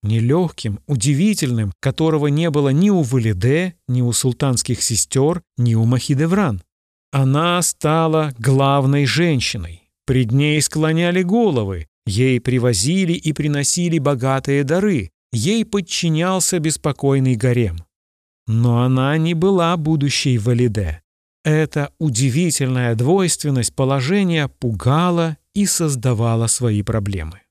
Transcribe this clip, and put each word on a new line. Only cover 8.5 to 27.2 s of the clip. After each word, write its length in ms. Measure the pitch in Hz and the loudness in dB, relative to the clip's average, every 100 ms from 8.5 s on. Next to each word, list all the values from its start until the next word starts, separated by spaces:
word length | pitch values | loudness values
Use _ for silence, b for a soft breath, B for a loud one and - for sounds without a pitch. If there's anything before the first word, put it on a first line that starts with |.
| 135 135 139 135 143 139 | 2 4 2 2 2 2
женщиной. 800 | 151 175 139 - 110 85 82 _ _ | 2 2 0 -2 -6 -10 -14 _ _
Пред 280 | - 131 117 | -2 0 2
ней 280 | 127 147 151 | 2 2 2
склоняли 640 | 147 156 156 160 175 175 | 0 0 0 2 0 0
головы, 640 | 175 226 226 131 101 92 78 _ - | 0 2 2 0 -2 -6 -10 _ -6
ей 340 | 98 131 127 | 0 2 2
привозили 720 | 123 127 123 104 120 185 185 | 0 0 2 0 0 0 0
и 200 | 175 156 | -2 -2
приносили 680 | 147 151 147 139 - 175 165 | -2 -2 -2 -2 -2 0 0
богатые 680 | 135 139 131 135 135 139 | 0 -2 -2 -2 0 -2
дары, 460 | 139 170 208 160 87 _ _ | 0 0 0 -2 -4 _ _
ей 320 | 117 117 226 | -4 0 -2
подчинялся 920 | 220 208 180 - 170 156 175 190 - 180 | -2 -4 -4 -4 -2 0 0 0 -2 -2
беспокойный 800 | 156 - 156 135 139 135 131 120 | -2 -2 -4 -2 0 2 2 0
гарем. 480 | 127 120 110 82 - _ _ _ _ _ - | 0 0 0 -4 -14 _ _ _ _ _ -4
Но 360 | 113 120 120 | 0 2 2
она 340 | 127 131 135 156 | 2 2 0 0
не 160 | 160 | 0
была 420 | 165 185 190 165 175 | 0 2 2 2 0
будущей 640 | 156 156 143 - 143 123 | 0 0 0 -2 0 0
Валиде. 640 | 107 117 123 104 92 76 _ _ _ _ | 0 2 0 0 -6 -8 _ _ _ _
Эта 480 | - 151 151 156 143 _ | -2 0 0 -4 -6 _
удивительная 960 | 156 113 135 123 175 143 135 127 120 | -4 0 0 0 0 0 -2 0 -2
двойственность 800 | 110 123 190 180 - 147 135 113 | 0 2 2 0 -2 -2 -2 -2
положения 760 | - 135 139 127 202 190 165 139 | -2 -2 0 0 0 0 0 -2
пугала 880 | _ 123 104 123 147 180 170 165 151 _ | _ -4 -2 0 2 2 0 -2 -4 _
и 120 | - 196 | -2 -2
создавала 800 | - 165 135 127 113 117 113 113 | 0 -2 -2 -2 0 0 0 0
свои 360 | - 120 104 | 0 0 0
проблемы. 580 | 101 113 101 98 | -2 -4 -4 -6